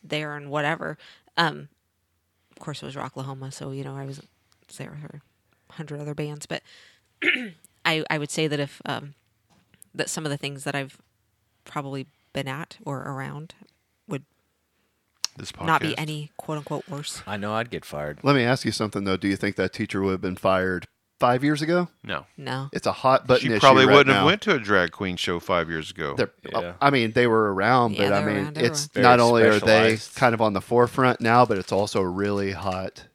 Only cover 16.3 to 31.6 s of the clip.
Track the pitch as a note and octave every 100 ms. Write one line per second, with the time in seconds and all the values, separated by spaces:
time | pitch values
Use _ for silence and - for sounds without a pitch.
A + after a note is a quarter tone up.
16.3 | - - D#3 C#3+ D3+ - D3 D3 - -
17.3 | G#2 G2+ A2 A#2+ E2+ - D2 D2+ D2+ -
18.3 | C#3+ A#2+ C3 C3 - G#2+ G2+ G2 F#2+ G2+
19.3 | G2 G2+ G2+ F#2 - G#2+ G2+ G2 F#2+ F#2+
20.3 | F#2 G2 F#2+ F#2 F#2 - _ _ _ B2
21.3 | B2 C#3+ D3 D#3 F3 F3 _ A2+ E2 -
22.3 | - C3+ B2+ C#3 - - - C3 C3 -
23.3 | B2+ B2+ A2 C3+ C3 C3 C#3 C3+ C3+ G2
24.3 | G#3 - D#3 G2+ G2+ F2 - G2 F2 -
25.3 | F2 - F2+ E2 D#2+ D2 - D2+ C#2 G#2
26.3 | _ - A2+ F2 F2+ C#3 C#3 A2+ A2+ B2
27.3 | A2 G#2+ F#2+ G#2 B2+ A#2+ G2+ G2+ G2+ G2+
28.3 | G2+ G2 - A#2+ D3+ D3 - B2 B2 A#2+
29.3 | A#2+ A2+ G#2+ G2 A2 A2+ A2 - - B2+
30.3 | A2+ A2 G2 - A#2+ A#2+ - B2+ A#2+ A#2
31.3 | B2 B2 G2+